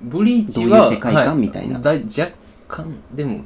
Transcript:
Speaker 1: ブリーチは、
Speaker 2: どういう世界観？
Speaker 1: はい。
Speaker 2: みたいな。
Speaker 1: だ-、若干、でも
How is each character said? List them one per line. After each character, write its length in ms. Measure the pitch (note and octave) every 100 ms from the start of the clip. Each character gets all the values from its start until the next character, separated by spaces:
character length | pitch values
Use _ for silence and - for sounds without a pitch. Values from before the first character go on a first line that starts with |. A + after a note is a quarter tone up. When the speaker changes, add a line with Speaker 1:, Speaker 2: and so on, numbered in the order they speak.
Speaker 1:
ブ 220 | A#2+ D#3+
リ 200 | G#3+ A#3+
ー 40 | G#3
チ 180 | - A#2
は、 140 | A3
Speaker 2:
ど 60 | A2+
う 40 |
い 0 |
う 20 |
世 60 | G#2+
界 140 | A#2+
観？ 140 | C#3+ B2+
Speaker 1:
は 60 |
い。 20 | D#3
Speaker 2:
み 140 | G#2
た 120 | G2
い 80 | G#2
な。 80 | C3
Speaker 1:
だ-、 120 | C#3+
若 400 | D#3 G#2+ - E3 - - - -
干、 260 | - D#3+ B2 -
で 120 | B2+ C#3
も 160 | G2+